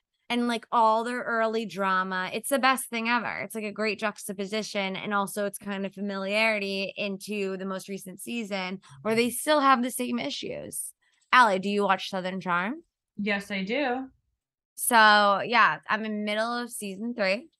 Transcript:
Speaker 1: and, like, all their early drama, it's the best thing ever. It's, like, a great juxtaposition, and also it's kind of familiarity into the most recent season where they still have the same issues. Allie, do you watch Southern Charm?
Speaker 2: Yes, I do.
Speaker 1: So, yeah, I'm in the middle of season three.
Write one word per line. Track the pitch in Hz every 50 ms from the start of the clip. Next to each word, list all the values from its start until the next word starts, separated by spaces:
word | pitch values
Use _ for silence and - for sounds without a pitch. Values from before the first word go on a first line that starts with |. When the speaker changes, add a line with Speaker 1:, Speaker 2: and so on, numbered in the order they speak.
| _ _ _ _ _ -
Speaker 1:
and, | 240 240 240
like, | 240 233 220 - -
all | - 240 226 220 220 226 226
their | 240 247 247 -
early | - 233 226 226 226 220 226 233
drama, | 196 156 190 196 190 190 185 185 190 185 185 185 185 -
it's | 220 214 -
the | 277 262
best | 226 262 262 247 - -
thing | - 233 226 226
ever. | 240 240 202 - 80 78
It's, | - 202 -
like, | 226 208
a | 214 202
great | 208 214 220 196 -
juxtaposition, | 220 214 208 - - - 202 190 202 185 202 220 208 - - 208 196 190 190
and | 180 - 214 208
also | 202 196 190 - 208 202
it's | 202 -
kind | - 208 202 202 196 196
of | 190 -
familiarity | 190 202 202 196 196 196 196 208 214 220 226 214 208 196 196 196 190 196 - -
into | - 202 202 190 190 - 196 208 208 196 190 190
the | 185 190
most | 190 190 190 - -
recent | 202 185 - 185 180 196
season | - 226 233 233 226 190 202 190 185 185 196 190 _ - - 135
where | 139 214 220
they | 220 240 240
still | 233 - - 302 311 302
have | 269 269 269 240 240
the | 254
same | - - 247 247 240
issues. | 233 - 294 - - - - - 73 73 - - - - - - _ _ _ _ _ _ - -
Allie, | 254 247 220 190 190
do | 185 202
you | 202 202 202
watch | 190 190 190 - -
Southern | - 190 175 185 190 190
Charm? | 180 185 175 175 180 208 277 330 - _ _ _ _ _ _
Speaker 2:
Yes, | - 202 214 202 202 196 -
I | 208 196 190
do. | 190 233 277 294 254 247 262 269 269 _ _ _ _ _ _ _ _ _ _ _ _ _
Speaker 1:
So, | - - - 247 226 214 214 208 208 208 202 202 185 131
yeah, | 185 233 233 214 175 151 - - -
I'm | - 214 220
in | 220 214 208
the | 208
middle | 208 208 214 226 233 240
of | 240 240 233
season | - - 214 202 190 190 220 240 240
three. | 233 202 190 190 226 330 - _ _